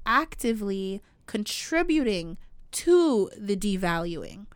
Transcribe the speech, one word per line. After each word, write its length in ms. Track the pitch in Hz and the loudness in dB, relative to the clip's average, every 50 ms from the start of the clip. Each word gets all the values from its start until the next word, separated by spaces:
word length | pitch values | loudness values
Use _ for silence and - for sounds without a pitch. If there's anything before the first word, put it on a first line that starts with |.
| - | -2
actively 960 | - 226 269 320 - - - - 233 226 214 208 202 196 196 190 190 190 208 - _ _ _ _ | 2 2 2 2 0 -4 -2 0 0 0 0 -2 -4 -4 -4 -4 -4 -6 -8 -10 _ _ _ _
contributing 1120 | - - 214 208 - - - - - 320 330 349 320 311 311 262 226 202 175 165 170 180 - - - - - - - - | -6 -6 -4 -4 -4 -6 -8 -4 0 2 2 2 4 2 2 2 2 0 -2 -4 -6 -10 -14 -14 -18 -20 -20 -16 -10 -10
to 580 | - - 339 349 349 339 311 254 208 190 - - | -2 4 6 6 6 6 6 4 2 2 0 -4
the 220 | - 214 196 202 | -6 -4 -2 -2
devaluing. 880 | 190 - 208 196 185 185 175 170 165 170 175 165 147 - - - 190 208 - - | 0 0 0 0 0 0 0 0 0 -2 -4 -6 -8 -10 -10 -12 -16 -18 -20 -20